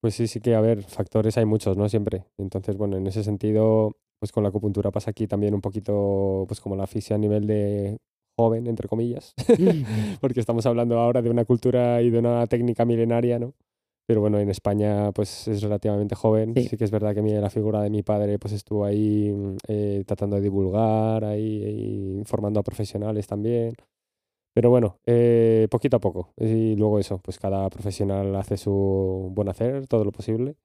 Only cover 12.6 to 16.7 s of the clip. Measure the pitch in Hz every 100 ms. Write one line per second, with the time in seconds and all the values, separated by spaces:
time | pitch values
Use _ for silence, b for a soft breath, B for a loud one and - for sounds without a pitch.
12.6 | 120 113 117 117 117 117 120 120 120 -
13.6 | _ _ _ _ - 110 104 104 101 95
14.6 | - 101 104 104 104 98 104 - - 104
15.6 | 104 104 107 101 104 - 113 110 110 120
16.6 | 123